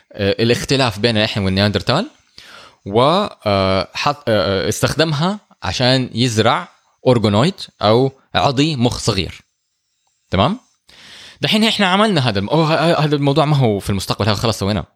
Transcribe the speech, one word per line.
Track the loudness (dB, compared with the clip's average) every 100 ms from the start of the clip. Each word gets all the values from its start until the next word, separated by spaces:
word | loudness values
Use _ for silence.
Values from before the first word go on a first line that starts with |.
| _
آه، | -4 -2 0
الاختلاف | 0 0 -2 -2 -2 -2
بين | -2 0
إحنا | -2 -2
والنياندرتال، | -2 0 0 -2 -2 -2 -4 _ _ -20 -20 -20 -20 _ -4
و-، | 0 2 2 -2 -6 -2
آه، | 0 2 0 -2
حط-، | -4 -4 -4 -2
آه، | 0 0 -2 -2
استخدمها | -2 -4 0 -2 0 -2 -4 _ _
عشان | -8 -2 0 0 -2
يزرع | -2 -2 2 2 0 -4 _ _ _ 2
أورجونويد | 2 2 2 0 -2 -14 -4
أو | 2 2 2 -4 _
عضي | -2 0 0 -2 0
مخ | -2 0
صغير. | -4 -2 -4 -10 _ _ _ _ _ _ _ _ -6
تمام؟ | 0 0 0 _ _ _ -20 -20 -20 -20 -8
دحين | -2 0
إحنا | 0 0 0
عملنا | 2 2 2 0
هذا | -2
الم-، | 0
أوه، | 0 2
ه-، | 2 2 2
هذا | 0 0
الموضوع | 2 2
ما | 2 2
هو | 2 0
في | -2
المستقبل، | -4 -4 -2 -2
هذا | 0
خلاص | -2 -2
سويناه. | -2 -4 -6